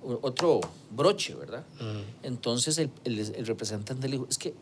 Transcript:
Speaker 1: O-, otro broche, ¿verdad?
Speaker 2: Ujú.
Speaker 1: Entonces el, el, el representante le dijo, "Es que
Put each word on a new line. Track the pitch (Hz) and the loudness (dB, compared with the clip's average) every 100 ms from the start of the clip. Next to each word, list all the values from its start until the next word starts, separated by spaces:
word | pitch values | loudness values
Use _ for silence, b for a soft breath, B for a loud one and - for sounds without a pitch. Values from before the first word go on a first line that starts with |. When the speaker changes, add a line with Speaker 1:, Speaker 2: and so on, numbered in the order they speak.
Speaker 1:
O-, | - 120 | -2 0
otro | 139 123 175 123 87 - - | 0 2 4 4 4 -6 -12
broche, | 110 160 202 - - | 4 4 6 0 -4
¿verdad? | - 117 151 - | -8 -8 -10 -8
Speaker 2:
Ujú. | 120 104 104 - | -6 -6 -8 -10
Speaker 1:
Entonces | - 123 - 120 123 151 | -6 -2 0 2 2 4
el, | 127 - | 2 0
el, | - 110 | -2 0
el | 107 - 113 | -2 -2 -2
representante | 113 107 104 107 131 131 | -2 -2 -4 -4 -2 0
le | |
dijo, | 135 123 | 0 0
"Es | - | -2
que | - - | -2 -6